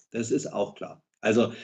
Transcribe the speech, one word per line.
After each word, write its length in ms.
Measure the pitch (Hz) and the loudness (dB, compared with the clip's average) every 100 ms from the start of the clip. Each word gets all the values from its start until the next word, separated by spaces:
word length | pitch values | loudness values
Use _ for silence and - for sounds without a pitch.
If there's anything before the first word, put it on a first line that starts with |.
| _ | _
Das 200 | 113 113 | -6 -2
ist 220 | - - | -2 -2
auch 220 | 101 101 | -4 -4
klar. 280 | - 82 - _ _ | -6 -14 -14 _ _
Also, 300 | 107 110 113 - | 2 4 4 0